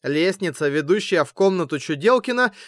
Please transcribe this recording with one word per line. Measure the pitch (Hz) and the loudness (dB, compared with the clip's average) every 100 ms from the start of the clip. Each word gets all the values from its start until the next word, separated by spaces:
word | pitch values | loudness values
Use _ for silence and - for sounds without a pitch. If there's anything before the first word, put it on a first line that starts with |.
Лестница, | 135 147 175 190 180 139 147 | -2 0 0 -2 -6 -2 -2
ведущая | 143 147 202 202 175 | -2 0 0 2 0
в | 143 | 0
комнату | - 196 185 156 147 | 2 2 2 -2 -6
Чуделкина, | - 147 175 254 - 240 247 - | -4 0 2 2 0 0 0 -2